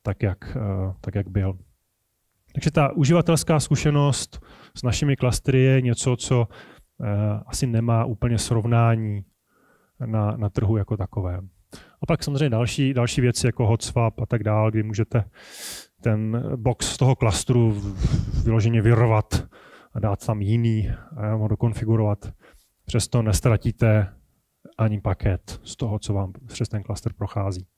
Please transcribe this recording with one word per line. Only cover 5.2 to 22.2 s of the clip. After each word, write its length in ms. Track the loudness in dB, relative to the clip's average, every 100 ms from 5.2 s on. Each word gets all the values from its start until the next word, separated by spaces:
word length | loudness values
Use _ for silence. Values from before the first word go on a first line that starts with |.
| 0 0 2 4
je 200 | 6 4
něco, 340 | 2 0 0 -2
co, 320 | 0 0 0 -6 -20 -20 _ _
eh, 20 | -4 -2 0 -2 -6
asi 220 | -4 -2
nemá 380 | 0 2 2 0
úplně 320 | -2 0 0
srovnání 840 | 0 0 4 4 4 2 -2 -6 -10 _ _ _ _ _ _ _ -4
na, 320 | -2 -2 -2
na 120 | -4
trhu 280 | -2 0 0
jako 200 | -2 -4
takovém. 520 | -4 -6 -6 -6 -10 _ _ -20 -20 _
A 40 | -4
pak 180 | -4
samozřejmě 260 | -2 -2 0
další, 440 | 0 0 0 0
další 280 | 0 0 2
věci 240 | 0 2 -2
jako 220 | 0 2
hot 140 | 0
swap 380 | 0 0 0 -2
a 60 | -4
tak 180 | -2
dál, 280 | 0 2 2
kdy 120 | 0
můžete 400 | -2 -4 0 0 -2 -12 -20 -18 -16 -16 -20 _
ten 420 | -2 0 -2 -4 -4 -2
box 320 | -2 -2 -6
z 100 | 2
toho 180 | 2 4
klastru 560 | 2 0 2 2 2
v-, 720 | 0 -6 -2 0 0 0 -2
vyloženě 380 | 2 2 2 4
vyrvat 680 | 4 4 4 2 2 -4 -4 -18 -20 -20 _
a 60 | -4
dát 260 | -2 -2 -4
tam 160 | -2
jiný 500 | 0 2 2 0 -2 -6 -10 -8
a 160 | -4
ho 140 | -2 -2
dokonfigurovat. 840 | 0 -2 -2 0 2 2 -2